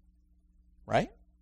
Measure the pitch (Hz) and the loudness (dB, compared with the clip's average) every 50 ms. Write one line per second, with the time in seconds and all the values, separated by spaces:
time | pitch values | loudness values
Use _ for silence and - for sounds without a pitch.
0 | - - - _ _ _ - - _ _ - - - - - - - - 107 120 | -20 -20 -20 _ _ _ -20 -20 _ _ -20 -20 -20 -20 -20 -20 -8 0 0 0
1 | 202 - - - - - - - | 0 0 -6 -18 -20 -20 -20 -20